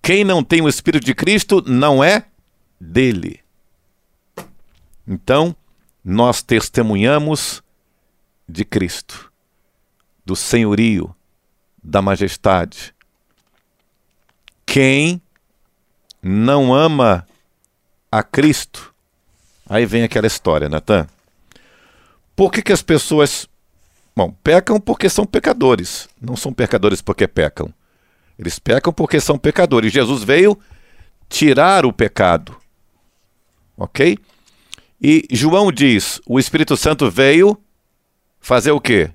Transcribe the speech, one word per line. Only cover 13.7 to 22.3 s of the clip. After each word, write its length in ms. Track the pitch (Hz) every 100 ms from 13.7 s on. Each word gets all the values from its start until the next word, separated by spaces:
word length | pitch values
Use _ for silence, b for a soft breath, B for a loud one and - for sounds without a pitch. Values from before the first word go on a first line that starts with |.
| _ _ _ _ _ _ _ _ _
Quem 560 | - 135 135 135 156 175 _ _ _ _ _ _ _ _ _ _
não 500 | 92 101 117 143 131
ama 540 | 131 160 147 120 90 - _ _ _ _ _ _ _ _
a 120 | 110
Cristo, 720 | - - 151 143 - - - _ _ _ _ _ _ _ _
aí 160 | 107
vem 200 | 117 113
aquela 240 | 113 - 107
história, 400 | - - 78 73
Natan. 400 | 76 - 104 76 _ _ _ _ b b b b b b b b